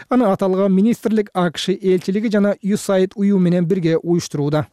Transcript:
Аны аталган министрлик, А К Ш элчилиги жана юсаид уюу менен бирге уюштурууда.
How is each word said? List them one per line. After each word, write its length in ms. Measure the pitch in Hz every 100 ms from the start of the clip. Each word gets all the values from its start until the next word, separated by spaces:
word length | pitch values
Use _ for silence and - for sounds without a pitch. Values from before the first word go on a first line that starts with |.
| -
Аны 220 | 254 226
аталган 420 | 190 196 185 196
министрлик, 600 | 190 214 233 226 214 208
А 160 | - 175
К 80 | -
Ш 160 | -
элчилиги 560 | 190 190 185 - 196 226
жана 260 | 202 202 196
юсаид 520 | 196 208 - 190 190 -
уюу 240 | 202 202
менен 260 | 180 175 170
бирге 320 | 190 165 160
уюштурууда. 720 | 165 175 - 147 143 151 -